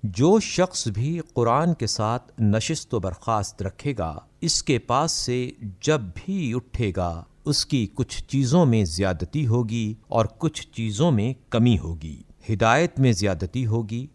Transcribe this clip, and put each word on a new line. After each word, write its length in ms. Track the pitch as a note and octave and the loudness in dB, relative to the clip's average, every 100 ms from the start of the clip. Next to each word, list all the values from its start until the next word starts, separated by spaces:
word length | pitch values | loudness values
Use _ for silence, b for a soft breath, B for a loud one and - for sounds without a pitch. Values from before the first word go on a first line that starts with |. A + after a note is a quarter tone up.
جو 380 | A2 F2+ D3 G#3+ | -6 2 4 4
شخص 480 | - - F3+ - A#2+ | 2 -2 -2 -2 -6
بھی 320 | G2+ C3 E3+ D3+ | -4 -4 -4 -6
قرآن 400 | - A#2 C3 E3+ | 0 2 2 2
کے 120 | E3 A2 | 0 -4
ساتھ 460 | - G#2+ B2 - - | -2 -2 -2 -8 0
نشست 540 | G#2+ G#2+ - D#3 - | 2 2 0 -6 -4
و 60 | A2+ | -4
برخاست 640 | F#2 - - A2 G2 - | -4 -6 -2 -2 -2 -6
رکھے 320 | F#2+ - C#3+ A#2+ | -8 -6 -8 -4
گا، 200 | D#2+ D#2 - _ | -6 -6 -16 _
اس 220 | E3 - | -2 -2
کے 160 | - B2 | 0 -2
پاس 340 | - B2 D#3+ | 2 0 0
سے 380 | - - B2 B2 - A2 F#2 | -2 -4 -4 -4 -8 -14 -6
جب 200 | - D3+ G2 | 0 0 -2
بھی 400 | - - G3 C#3+ | -12 -6 -4 -2
اٹھے 380 | B2 - - A2 F#2 | -4 -6 -2 -2 0
گا، 280 | F2 E2 - _ | -4 -4 -12 _
اس 220 | - D3 - | -2 -2 0
کی 200 | C#3 G2+ | -2 -2
کچھ 300 | - A#2+ - | -4 -6 -6
چیزوں 420 | - C3+ B2+ E3 D3+ | -4 -2 2 4 6
میں 180 | A2+ | 4
زیادتی 640 | F#2 D#2+ G2 E2+ F2+ D3 C3+ | 2 0 -2 -2 -4 -2 0
ہوگی 480 | A#2 A2+ A#2 G#2+ A2 _ | 0 0 -2 -4 -6 _
اور 160 | A2+ A2+ - | 0 0 0
کچھ 300 | E3 - - | -4 -4 -14
چیزوں 380 | - A2+ G2+ E3+ | -8 -6 0 2
میں 240 | A#2+ A2 C3+ _ | 2 0 -4 _
کمی 280 | A#2 A#2+ G#2 | 4 4 4
ہوگی، 440 | D#2+ D#2+ D#2 D2 - - - | 0 -8 -10 -14 -18 -20 -6
ہدایت 500 | G#2+ A2+ B2+ E3+ - | 2 4 4 2 2
میں 120 | C3 | 2
زیادتی 540 | G#2+ G2+ F2 F#2 B2 A#2+ | 4 0 -2 -4 -4 -2
ہوگی 400 | A2+ A2 A2+ C3+ | -2 -2 -8 -10